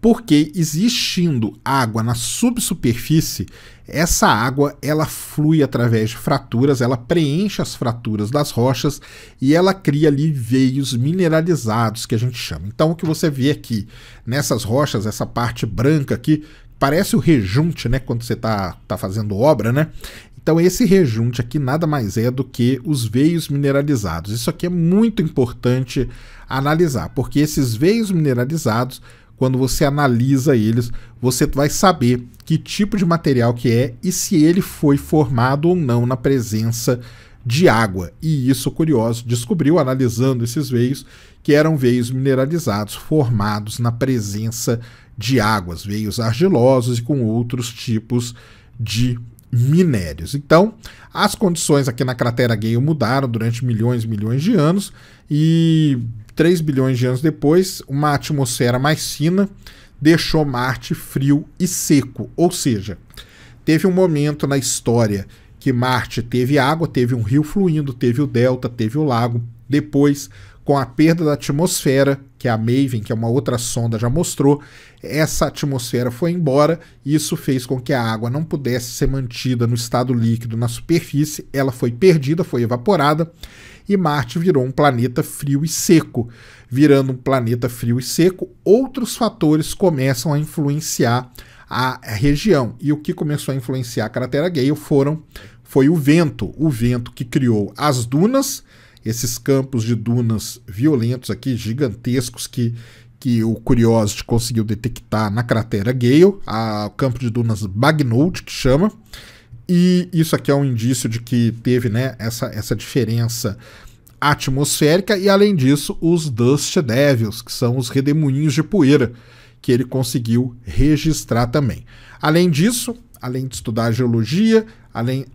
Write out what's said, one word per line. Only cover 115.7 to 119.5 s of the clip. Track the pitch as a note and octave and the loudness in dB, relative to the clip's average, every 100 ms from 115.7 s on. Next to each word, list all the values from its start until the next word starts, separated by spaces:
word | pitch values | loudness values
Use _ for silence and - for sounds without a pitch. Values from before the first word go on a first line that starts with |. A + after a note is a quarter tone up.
| C#3+ - G3+ | 2 0 -2
os | E3 E3+ D#3 | 2 2 0
Dust | A2+ A#2+ D3 - - | 0 2 2 0 -2
Devils, | C#3 A#2 C#3+ C3 A2 G2 | 0 2 4 2 0 -4
que | - | -12
são | - A#2+ B2 | -2 -2 0
os | A#2+ | -2
redemoinhos | C#3 C3+ D3+ D3 C3+ D3+ | -2 0 2 2 2 0
de | B2+ | 0
poeira, | D#3 G#3 C3+ C#3+ A#2+ - - - - | 0 2 6 6 4 -4 -20 -20 -20